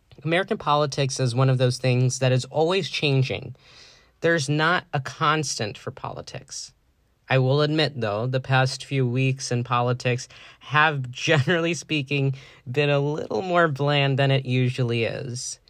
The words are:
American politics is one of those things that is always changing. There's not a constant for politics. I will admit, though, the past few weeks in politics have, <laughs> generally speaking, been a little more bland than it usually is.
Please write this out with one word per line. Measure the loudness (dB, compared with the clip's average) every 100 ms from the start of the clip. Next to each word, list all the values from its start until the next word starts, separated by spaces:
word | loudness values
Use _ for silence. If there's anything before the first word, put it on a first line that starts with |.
| _ -8
American | -2 0 0 -2
politics | 0 2 0 -2 -2 0
is | 0
one | 2 2
of | 4
those | 2 0
things | 0 2 2 2
that | 2
is | 0
always | 0 0 2 2 -2
changing. | -2 2 2 0 -2 -8 -16 -20 -20 -20 -20 _ _
There's | 0 2 0
not | 0 2 0 -2
a | -6
constant | -6 -2 0 0 -2 -4 -6 -8
for | -12
politics. | -10 -10 -12 -14 -16 -14 -16 -16 _ _ _ _ _ 0
I | 2
will | 2 2
admit, | 2 2 0 -2
though, | -2 -2 -2
the | -2
past | 0 2 2 -2
few | -4 -2 0
weeks | 0 0 -2 -2
in | -4
politics | 0 0 0 0 -2 -4 -6 -18 -20 -20
have, | -2 2 2 2 -6
<laughs> |
generally | -4 2 2 4 2 0
speaking, | -4 -4 -4 -2 0 0 -2 -10 -18 -6
been | -2 2
a | 2
little | 0 -4 -4 -4
more | 0 4 4
bland | 2 0 2 2 2
than | 2
it | 2 0
usually | 0 0 0 -2 0
is. | -2 -4 -8 -10 -10 -12